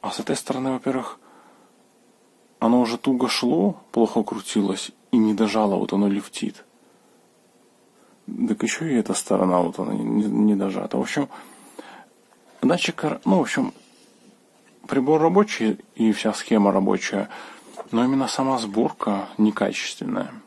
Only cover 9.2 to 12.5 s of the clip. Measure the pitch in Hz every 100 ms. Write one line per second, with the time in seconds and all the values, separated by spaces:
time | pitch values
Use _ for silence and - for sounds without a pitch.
9.2 | - 98 95 90 85 - 95 104 113 113
10.2 | 104 113 107 101 98 95 101 123 127 -
11.2 | 139 - - - - - - - - _
12.2 | _ _ _